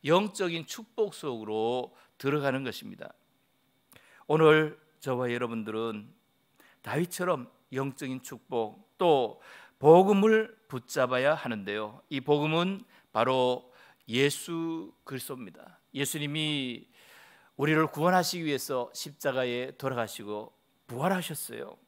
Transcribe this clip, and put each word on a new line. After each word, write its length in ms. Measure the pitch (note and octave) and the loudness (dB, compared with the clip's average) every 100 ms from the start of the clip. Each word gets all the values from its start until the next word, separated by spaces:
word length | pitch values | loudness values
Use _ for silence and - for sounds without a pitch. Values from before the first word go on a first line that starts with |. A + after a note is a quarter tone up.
영적인 600 | C#3 F3 G#3 - F#3 E3 D#3+ | 4 2 2 -4 -4 -4 -10
축복 480 | - A3 - G#3 | -14 -14 -4 -4
속으로 800 | - D#3 A#2+ G#2+ G#2+ A2+ B2 A#2+ _ _ _ | -2 -8 -6 -4 -2 0 0 -4 _ _ _
들어가는 460 | C#3 D3 C#3 C3 | -2 0 0 -2
것입니다. 500 | C3 - G#2+ F#2 - - _ _ _ _ _ _ _ - _ - - | -6 -10 -14 -16 -18 -20 _ _ _ _ _ _ _ -20 _ -20 0
오늘 500 | D#3 D#3 D#3 D#3 D3 _ _ | 6 8 8 4 -4 _ _
저와 320 | C3+ B2 B2+ | -4 -2 -2
여러분들은 760 | A#2+ A#2+ A2+ G#2+ G#2+ A2+ G#2+ G2+ _ _ _ _ _ _ _ | -2 -4 -6 -6 -4 -6 -8 -12 _ _ _ _ _ _ _
다윗처럼 680 | - C#3 F3 - F3+ D#3 A#2+ _ _ | -8 -4 -4 -4 -4 -4 -6 _ _
영적인 500 | C3 C#3 C3 C#3 C3 | -6 -6 -8 -10 -10
축복, 720 | - A#2+ _ B2 G#2+ G#2+ _ _ | -12 -20 _ -4 -4 -8 _ _
또 440 | F3 C#3+ A2+ - - - - _ | 4 6 4 -4 -20 -20 -20 _
복음을 760 | C#3+ E3+ F#3+ G3+ G#3+ A3 G#3+ - _ | 10 10 10 4 6 4 2 -10 _
붙잡아야 680 | B2+ - D3 B2+ B2+ C3+ | -12 -8 -2 0 2 2
하는데요. 680 | D#3 B2+ A2 G2 G#2 G#2+ A#2 _ | 0 -2 -6 -4 -6 -6 -12 _
이 120 | C#3 | -8
복음은 640 | B2+ D3 D3+ D#3+ F3+ G3 - _ _ | 2 2 2 0 0 -4 -12 _ _
바로 600 | G#2+ A#2+ C3 B2+ B2 - - - _ - | 0 2 2 2 0 -6 -20 -20 _ -6
예수 840 | A#2 C#3 - - E3+ E3 E3 - - | 0 0 0 -8 -6 -6 -8 -12 -18
그리스도입니다. 760 | - C3+ - B2+ G#2 - - _ _ | -14 -12 -12 -14 -14 -18 -20 _ _
예수님이 920 | C3 C#3+ D#3+ D3 D#3 D#3 D3 B2+ A#2 - _ - - - - _ - | -6 -6 -4 -6 -4 -4 -4 -6 -8 -16 _ -20 -20 -20 -20 _ -4
우리를 300 | D3 D#3 D#3 | 2 2 2
구원하시기 560 | D3 E3 F#3 F3 F3+ | 0 2 2 2 -4
위해서 440 | D#3+ C#3 - C3 A#2+ | -4 -4 -4 -6 -6
십자가에 760 | - D3+ C#3+ C#3+ C3 B2+ A#2+ B2+ | -10 -14 -6 -4 -2 -2 -4 -6
돌아가시고 800 | - C3+ B2+ A2 - G#2 G#2 A2+ _ _ _ _ | -8 -6 -4 -6 -8 -10 -10 -10 _ _ _ _
부활하셨어요. 880 | A#2+ E3 F#3+ E3+ D3+ - A#2 C3+ - | -4 -2 -2 -4 -10 -10 -12 -12 -16